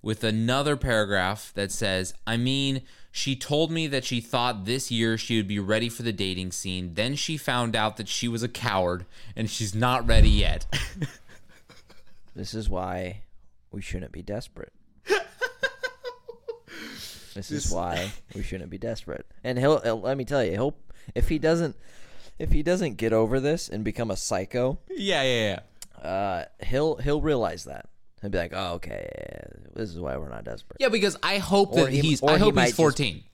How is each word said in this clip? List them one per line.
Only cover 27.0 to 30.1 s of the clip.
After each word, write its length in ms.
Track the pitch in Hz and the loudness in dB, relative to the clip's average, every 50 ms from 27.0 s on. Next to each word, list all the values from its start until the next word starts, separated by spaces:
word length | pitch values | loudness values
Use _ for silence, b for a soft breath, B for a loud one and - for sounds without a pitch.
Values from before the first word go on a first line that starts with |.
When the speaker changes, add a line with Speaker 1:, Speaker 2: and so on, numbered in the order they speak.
| 123 143 147 151 | 0 0 0 2
Speaker 2:
realize 420 | 143 156 151 127 110 90 80 87 - | 2 2 2 2 2 -2 -2 -6 -12
that. 220 | - 67 53 - - - - - - - - | -12 -14 -14 -14 -16 -20 -20 -20 -20 -18 -10
He'll 80 | - 101 | -8 -2
be 80 | 98 90 | -2 -2
like, 140 | 85 85 76 | -2 -2 -4
"Oh, 200 | 92 95 90 85 | -6 -4 -4 -4
okay, 340 | 85 - - 52 50 50 50 50 50 | -6 -6 -8 -8 -8 -8 -8 -10 -10
yeah, 200 | 50 50 50 50 | -12 -12 -12 -14
yeah, 320 | 50 50 - - - - - | -14 -14 -16 -18 -20 -16 -8
this 160 | - 110 101 | -8 -8 -6
is 100 | 82 85 | -6 -6
why 160 | 90 71 | -6 -4